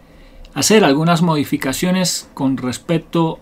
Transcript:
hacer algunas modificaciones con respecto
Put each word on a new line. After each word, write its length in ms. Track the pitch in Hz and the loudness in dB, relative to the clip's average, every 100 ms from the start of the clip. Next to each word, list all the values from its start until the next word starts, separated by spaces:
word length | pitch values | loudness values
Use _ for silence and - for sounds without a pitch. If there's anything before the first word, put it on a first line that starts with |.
| - - - - - | -20 -20 -20 -20 -12
hacer 300 | - 139 214 | -4 2 4
algunas 380 | 160 139 165 165 | 4 2 2 2
modificaciones 1080 | 175 151 131 147 135 131 180 185 175 - - | 2 0 -2 -4 -4 -4 -2 0 -2 -4 -10
con 240 | - 135 123 | -4 -2 -2
respecto 840 | 123 120 - 165 - 170 160 - | -4 -6 -2 -4 -2 -2 -2 -4